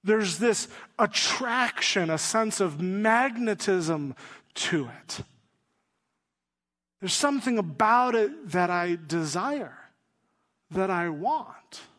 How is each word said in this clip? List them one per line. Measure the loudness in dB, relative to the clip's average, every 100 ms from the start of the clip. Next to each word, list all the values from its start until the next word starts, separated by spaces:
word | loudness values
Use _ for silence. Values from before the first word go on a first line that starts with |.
There's | 2 2 2 2
this | 2 2 -4 -14 -16 0
attraction, | 0 2 0 0 0 0 0 0 -2 0 0
a | 0
sense | 2 2 0 0
of | -2 0
magnetism | -2 2 4 4 2 -2 -4 -2 0 0 0 -2 -4 -10 -18 -20 _ -8
to | -2 -2 -4 -10 -14
it. | -12 -12 _ _ _ _ _ _ _ _ _ _ _ _ _ _ _ _ _
There's | -4
something | 2 2 2 0 0
about | -2 2 4 6 4 2
it | 2 -2 -4
that | 0 2
I | 0 0 -4 -2
desire, | -4 -2 -2 -2 -4 -6 -14 -20 _ _ _ _ _ _ _ _
that | -2 0
I | 0 -2
want. | -2 -2 -2 -4 -16 _ -20 -20